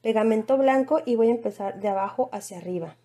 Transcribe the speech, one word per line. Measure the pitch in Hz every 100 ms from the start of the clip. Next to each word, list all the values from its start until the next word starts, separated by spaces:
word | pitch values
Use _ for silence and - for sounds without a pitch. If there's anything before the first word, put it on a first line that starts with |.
pegamento | 226 220 220 220 220 269
blanco | 269 269 269 311
y | 311 233
voy | 226
a |
empezar | 233 220 202 196 190
de | 208
abajo | 196 196 - 254
hacia | 208 - 185
arriba. | 175 180 160 -